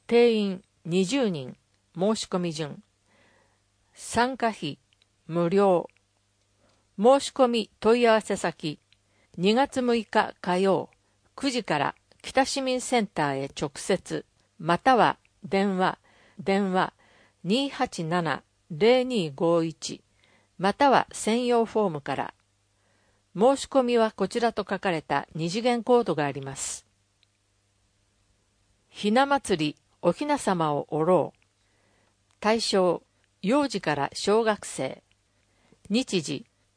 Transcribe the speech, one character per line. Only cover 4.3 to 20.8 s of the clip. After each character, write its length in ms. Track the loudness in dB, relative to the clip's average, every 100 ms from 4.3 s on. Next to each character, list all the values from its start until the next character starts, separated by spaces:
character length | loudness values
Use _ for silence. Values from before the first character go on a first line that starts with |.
| 0
加 120 | -4
費、 300 | -4 -8 -10 _ _ _ _ -6
無 220 | -2 0
料。 400 | 4 4 4 0 -12 _ _ _ _ _ _ _ _ _ 0
申 220 | 4 4
し 100 | 2
込 180 | 2 2
み 220 | 2 -4 _
問 200 | 2 4
い 60 | 4
合 60 |
わ 80 | 4
せ 160 | 2 -4
先、 420 | -4 -4 -8 -10 _ _ _ _ _ -4
二 160 | 0
月 260 | 2 0 0
六 160 | 0 -2
日 300 | 0 0 0 -4
火 160 | -2 0
曜、 320 | 2 0 -2 _ _ _ _
九 160 | -8 -4
時 140 | -4
か 140 | -2 -2
ら 160 | -2 -4 _ _
北 240 | -4 0
市 160 | 0 -2
民 220 | -4 -4
セ 180 | -2 -2
ン 60 | 0
タ 240 | -2 -2
ー 140 | -2
へ 60 | -6 -6
直 120 | -8 -8
接、 500 | -2 -2 -2 -10 -10 _ _ _
ま 180 | -2 0
た 200 | 4 4
は 200 | 4 2 _ _
電 360 | -4 -2 0 0
話、 200 | -2 -2 _ _ _ -10
電 340 | -2 0 0
話、 200 | 0 -2 -6 _ _ _ _
二 260 | -4 -2 -2
八 340 | -4 -6 -4
七、 400 | -4 -2 -2 -4 -8 _ _
零 340 | 0 4 4
二 280 | 2 -2 -2
五 320 | -2 2 2
一、 360 | 0 -6 -12 -14 _ _ _ _ _ -4
ま 180 | -4
た 160 | 2